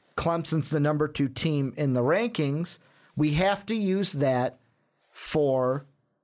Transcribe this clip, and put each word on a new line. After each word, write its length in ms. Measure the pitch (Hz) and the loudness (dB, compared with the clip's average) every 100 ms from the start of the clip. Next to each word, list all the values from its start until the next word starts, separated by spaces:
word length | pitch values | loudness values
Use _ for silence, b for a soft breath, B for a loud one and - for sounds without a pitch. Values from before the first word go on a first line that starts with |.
| _ - | _ -4
Clemson's 540 | 165 170 160 160 143 | -2 -2 0 -2 0
the 100 | 151 | 2
number 280 | 147 151 151 | 2 2 -2
two 200 | - 139 | 0 -4
team 460 | - 165 147 135 - | -2 -2 0 -2 -2
in 180 | 143 | 0
the 80 | 127 | 2
rankings? 800 | 123 180 233 240 147 143 170 - b b b - | 2 2 0 -2 -2 -2 -6 -10 b b b -2
We 160 | 151 | 0
have 320 | 147 190 196 - | 2 2 0 -2
to 80 | 226 | -2
use 380 | 202 190 196 | 0 0 0
that 440 | 143 139 127 127 - _ _ _ _ _ | 0 2 2 0 -4 _ _ _ _ _
for 720 | - - 160 143 131 127 139 143 _ _ _ | -10 -2 2 2 4 2 0 -6 _ _ _